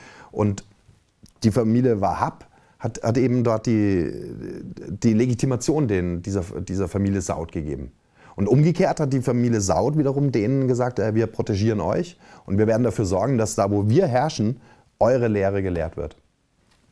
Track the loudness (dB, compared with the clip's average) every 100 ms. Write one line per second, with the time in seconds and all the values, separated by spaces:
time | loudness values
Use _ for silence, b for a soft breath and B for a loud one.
0 | B B B -2 0 -2 -10 _ _ _
1 | _ _ -20 _ 0 2 2 2 2 2
2 | 0 -2 -4 -6 -20 b b b -8 -4
3 | -2 0 2 2 0 0 0 2 2 2
4 | -2 -6 -12 -12 -12 -12 -14 -14 -12 -2
5 | 2 2 2 0 0 0 0 0 0 0
6 | -2 -4 -4 -4 -4 -8 -6 -4 -2 0
7 | 0 0 -2 -6 -6 -8 -6 -8 -10 -16
8 | B B B -4 2 4 4 2 0 0
9 | -2 -2 0 0 2 0 2 2 2 2
10 | 0 2 0 2 0 2 0 0 0 0
11 | 0 0 0 -2 -2 0 0 0 0 -2
12 | -4 -10 B B -4 0 2 4 0 0
13 | 0 0 0 0 0 0 0 2 2 2
14 | 2 2 0 0 -2 -4 B B B _
15 | 2 4 2 2 0 0 -2 -2 -4 -6
16 | -10 -12 _ _ _ _ _ _ _